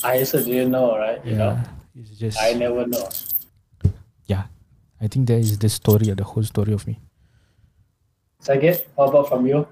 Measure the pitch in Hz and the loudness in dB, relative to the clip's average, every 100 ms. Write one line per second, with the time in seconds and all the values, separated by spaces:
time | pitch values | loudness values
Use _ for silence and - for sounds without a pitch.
0 | 123 127 131 143 117 127 127 127 127 110 | -2 0 0 0 0 0 0 2 2 2
1 | 110 117 117 110 113 117 120 - - 127 | -2 -4 -4 -2 0 -2 -6 -10 -20 -20
2 | 110 104 113 107 110 120 120 120 120 120 | -20 -8 -6 -2 0 0 0 -2 -2 -4
3 | 95 - - - - _ _ _ - - | -6 -10 -8 -10 -10 _ _ _ -4 -4
4 | - _ - 98 98 - _ _ _ - | -14 _ -6 -4 -6 -14 _ _ _ -8
5 | 107 131 123 117 110 104 107 - - 104 | -4 0 2 2 2 2 0 0 4 4
6 | 110 98 95 - 107 - 104 104 - 107 | 4 -2 -4 -4 -4 -2 -2 -2 -4 -12
7 | - _ _ _ _ _ _ _ _ _ | -14 _ _ _ _ _ _ _ _ _
8 | _ _ _ _ - 139 156 175 - - | _ _ _ _ -2 2 2 2 -2 0
9 | 139 147 - 123 127 143 143 | 4 4 4 2 2 2 0